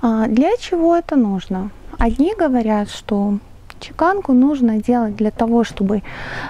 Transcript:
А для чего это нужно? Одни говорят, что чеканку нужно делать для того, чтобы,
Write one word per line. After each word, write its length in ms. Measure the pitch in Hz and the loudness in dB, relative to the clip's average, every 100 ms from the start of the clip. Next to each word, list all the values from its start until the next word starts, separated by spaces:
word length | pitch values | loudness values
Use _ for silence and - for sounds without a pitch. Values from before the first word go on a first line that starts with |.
А 260 | 233 220 220 | 0 0 2
для 300 | 220 320 480 | 2 2 0
чего 380 | - 339 330 339 | -2 0 2 2
это 200 | 339 294 | 2 0
нужно? 540 | 214 190 - 185 196 - - - | 2 0 -4 -6 -6 -12 -10 -2
Одни 300 | 233 226 320 | 0 2 0
говорят, 560 | 440 311 254 220 214 208 | 2 0 0 0 0 -2
что 480 | - - 202 202 202 - - - - | -8 -4 -2 0 -2 -6 -20 -20 -18
чеканку 540 | - - 330 392 370 | -10 -2 0 0 2
нужно 480 | 247 269 285 233 214 | 4 4 2 0 0
делать 340 | 214 240 220 208 | 0 0 0 -2
для 140 | 214 | -2
того, 340 | - 226 233 | 0 2 2
чтобы, 380 | 220 - 196 202 - - - - - | 0 -2 -2 -2 -4 -12 -12 -10 -8